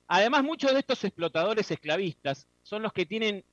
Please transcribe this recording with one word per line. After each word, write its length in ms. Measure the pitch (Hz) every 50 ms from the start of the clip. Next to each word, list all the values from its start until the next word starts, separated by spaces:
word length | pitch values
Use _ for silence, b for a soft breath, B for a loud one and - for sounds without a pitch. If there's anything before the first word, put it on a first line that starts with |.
| _
Además, 360 | - 170 190 208 240 294 285 262
muchos 300 | 302 330 - 277 269 262
de 60 | 277
estos 240 | - - 247 - -
explotadores 680 | 190 - 165 170 165 - 160 175 208 220 214 - -
esclavistas 760 | 160 - - 151 156 185 196 165 - _ - 139 139 - - _ _ _
son 220 | _ - 208 214 220
los 100 | 202 -
que 140 | 190 175
tienen 360 | - 208 220 220 214 202 185 - _